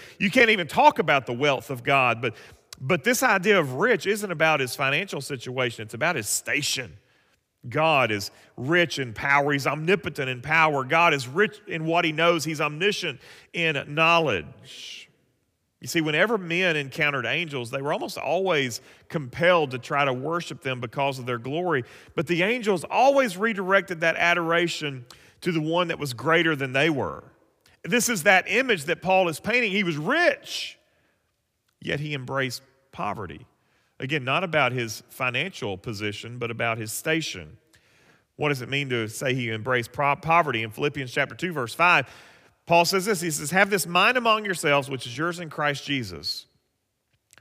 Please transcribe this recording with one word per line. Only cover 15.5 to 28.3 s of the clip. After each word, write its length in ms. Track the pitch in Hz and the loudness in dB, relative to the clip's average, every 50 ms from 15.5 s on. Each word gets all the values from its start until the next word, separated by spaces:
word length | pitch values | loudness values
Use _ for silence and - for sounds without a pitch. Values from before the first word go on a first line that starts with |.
| _ _ _ _ _ _ | _ _ _ _ _ _
You 80 | - 131 | -10 -4
see, 120 | - 170 | -2 -2
whenever 380 | 156 156 151 156 190 220 233 202 | 0 2 2 2 2 2 2 0
men 380 | 180 165 170 175 190 180 156 | -2 -2 0 0 2 2 2
encountered 500 | 151 139 135 - 165 151 147 143 135 117 | 0 -2 -4 -2 -2 0 0 0 0 -2
angels, 460 | 113 135 160 175 156 143 127 120 117 | -2 -2 -2 -4 -4 -6 -6 -6 -6
they 100 | 135 139 | -6 -4
were 100 | 139 147 | -2 -2
almost 260 | 170 226 349 226 - - | -2 -2 -4 -8 -8 -6
always 640 | - 135 160 180 190 185 165 147 135 123 110 - - - - - _ - | -2 -2 0 0 2 2 2 2 0 -2 -4 -8 -12 -18 -20 -20 _ -8
compelled 640 | - 165 139 123 - 135 180 185 180 170 151 131 | -8 -8 -8 -8 -4 2 4 4 6 4 4 0
to 60 | 127 123 | -2 -6
try 260 | - - 151 143 143 | -6 -2 0 2 2
to 80 | 139 | 2
worship 500 | 127 127 135 156 170 175 170 - 147 - | 0 -2 -2 -4 -4 -4 -4 -8 -10 -8
them 180 | - 135 131 123 | -6 -6 -6 -6
because 380 | 120 120 - 147 139 139 131 131 | -8 -6 -4 -2 -2 -2 -2 -4
of 80 | 123 | -6
their 120 | 123 123 117 | -6 -6 -6
glory. 440 | 117 131 143 170 180 180 156 131 117 - - - - - - | -6 -6 -4 -4 -2 -2 -2 -2 -4 -6 -12 -20 -20 -8 -6
But 140 | - 156 147 | -4 -2 0
the 160 | 175 165 180 | 0 0 2
angels 400 | 208 247 254 208 214 196 160 - - | 0 0 0 0 0 -2 -2 -2 -2
always 480 | - 208 247 277 277 277 262 220 170 | 2 4 6 6 6 6 4 2 0
redirected 640 | 180 214 226 214 190 190 180 196 196 180 190 180 160 | -2 -2 -2 -2 -2 0 2 2 2 2 0 -2 0
that 140 | 170 165 160 | 0 0 2
adoration 880 | - 170 170 170 175 170 165 165 170 175 165 - - 160 143 135 127 123 - - - - - _ _ | 2 2 2 2 2 2 2 2 2 2 0 -2 -4 -6 -8 -8 -10 -14 -16 -20 -20 -20 -20 _ _
to 100 | - 185 | -4 -2
the 100 | 165 160 | -2 0
one 280 | 151 156 165 175 180 165 | 0 0 0 0 0 0
that 100 | 160 131 | -2 -4
was 140 | 147 139 | -6 -6
greater 420 | 123 110 123 160 160 170 165 165 156 | -6 -4 0 2 4 4 4 2 0
than 180 | 135 139 131 | 0 -2 -2
they 160 | 127 135 147 170 | 0 2 2 2
were. 360 | 151 131 101 80 69 - - - _ _ _ _ _ _ _ _ _ _ | 2 0 -2 -4 -6 -8 -14 -20 _ _ _ _ _ _ _ _ _ _
This 260 | - 165 208 247 196 233 | -4 0 0 2 2 0
is 140 | 240 180 | 0 2
that 220 | 143 202 | 4 6